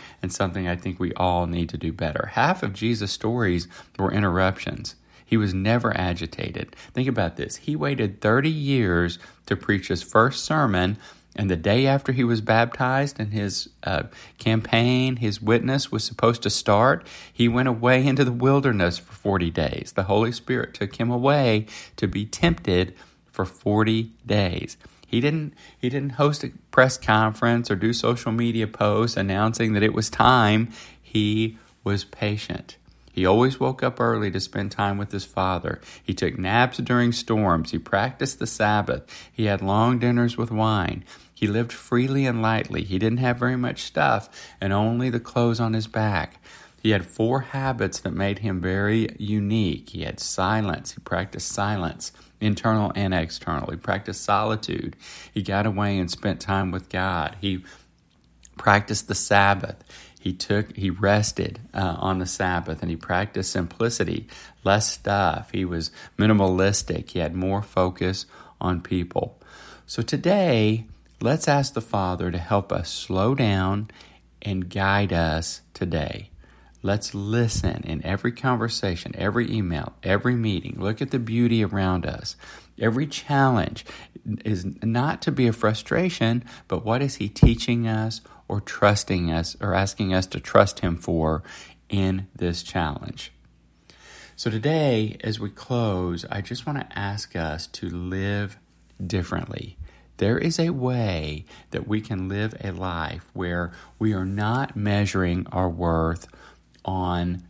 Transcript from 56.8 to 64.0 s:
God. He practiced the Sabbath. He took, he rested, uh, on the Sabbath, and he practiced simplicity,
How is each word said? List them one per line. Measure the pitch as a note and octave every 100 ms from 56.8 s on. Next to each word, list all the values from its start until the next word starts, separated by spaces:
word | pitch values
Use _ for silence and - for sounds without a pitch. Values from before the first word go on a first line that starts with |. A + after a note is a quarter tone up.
| -
God. | F#2 F#2+ F2 D#2 -
He | G2 F#2 - - _ _ _ _ _ _ - -
practiced | - G2+ G#2 G#2+ -
the | G#2
Sabbath. | - G2+ G2 G2 - - - - - -
He | -
took, | - - G#2 G#2 -
he | G2
rested, | F2 G2 G#2 G#2+ - - - -
uh, | - F#2 E2
on | F#2+ F#2
the | F2
Sabbath, | - F#2 F2 E2 D#2+
and | E2+
he | E2
practiced | - F2+ G#2 - F#2
simplicity, | - E2+ - A#2 -